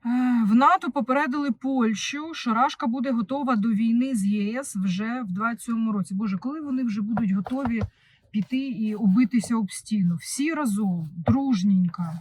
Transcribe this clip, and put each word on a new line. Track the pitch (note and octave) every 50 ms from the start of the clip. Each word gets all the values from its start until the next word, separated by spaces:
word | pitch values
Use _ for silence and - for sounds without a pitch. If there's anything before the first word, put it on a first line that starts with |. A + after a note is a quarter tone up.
| _ A#3
Е, | A#3+ B3 B3+ B3+ B3 A#3+ A3+
в | G3 G#3+
нато | A#3+ C4+ D4+ F4 F#4+ - D4+
попередили | B3 C#4+ A3+ - B3+ C#4 D4 C#4+ B3 D4+ C#4+ C#4+
Польщу, | A3+ - - C4 C4+ C4 A#3 A3 A3 F#3 - - - C#4+ D#4 D#4+ D#4+
що | - - A#3+ A3
Рашка | A3 B3+ D4 - _ D4+ B3+
буде | A3+ C4+ A#3+ C#4
готова | B3+ A#3 A3+ F3 C4+ C#4+ D4 B3+ B3+
до | G#3+ G3 A#3
війни | A3+ G3+ A3+ A3+ A3+ A#3+ B3+ C4+ C4+
з | A3 F#3+
Є | G3+ G#3 G#3 G3+ G3+ A3+ B3+
С | C#4+ - - G3
вже | F#3 G3 F3 F#3 G#3 A3 A#3+ B3+
в | B3 G3
двадцять | F3 F#3+ G#3+ A#3 A#3 A3
сьомому | - - A#3 A3+ A3+ A3
році. | G#3+ G#3 F#3 - F#3+
Боже, | F#3+ A3 G#3 F#3+ F#3
коли | - B3+ C#4+ D#4+
вони | D4+ C#4+ C4 C4 C4
вже | A#3+ G3+ G#3+
будуть | G3+ G#3 A#3+ G#3+ A#3 G3
готові | F#3+ G3 F#3 - B3 C4+ C#4 A#3+ A#3 A3+ G#3 - _ _ _ _ _ _ _ _
піти | - G#3+ F3+ - B3+ C4 C4+ C#4
і | A#3+ G3 A3 G#3+ G#3+
убитися | G#3 A#3+ G3 F#3 A3+ B3+ - - A#3+ F#3+ - A#3
об | A3+ G#3+ F#3
стіну? | - - - - G#3+ G#3 F#3+ F3 E3+
Всі | E3+ - - - - C#4 D#4 E4
разом, | D4 D4+ A#3+ G3 G3+ A3 G3 F3+ F3 E3 D3+ D3
дружненько. | E3+ D#3+ - A#3 C4 C#4 C4+ B3+ F#3+ F3+ G#3 G3 F#3 F3+ F3 E3+ - F3 E3 D#3+ E3+